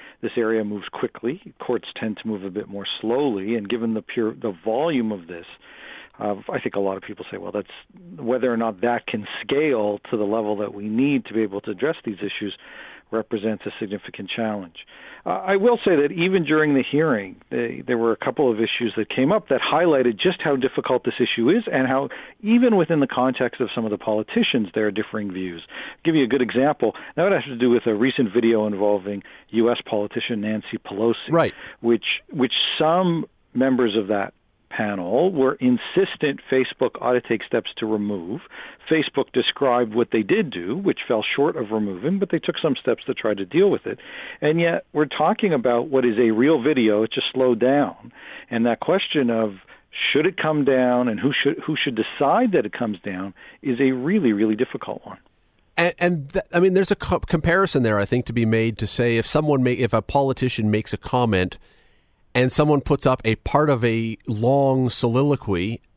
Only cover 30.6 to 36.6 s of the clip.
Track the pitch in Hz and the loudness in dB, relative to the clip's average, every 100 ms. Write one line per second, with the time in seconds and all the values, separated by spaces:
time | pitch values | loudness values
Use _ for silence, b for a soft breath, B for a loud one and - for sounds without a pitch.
30.6 | - 110 - 101 117 113 - 165 127 B | -6 -12 -8 0 0 0 0 0 0 B
31.6 | B B 117 113 - - - 147 127 - | B B 0 2 0 -6 -8 -2 -2 0
32.6 | - - 156 180 185 165 - _ _ 123 | -2 0 2 2 2 0 -4 _ _ 0
33.6 | 131 127 117 107 98 101 - - _ _ | 2 4 2 2 0 -2 -4 -8 _ _
34.6 | _ - 107 98 87 120 185 160 131 - | _ -6 -4 -4 -2 0 2 2 0 2
35.6 | 127 123 - 185 196 - 147 135 - 131 | 2 2 0 0 0 -2 -4 -4 0 0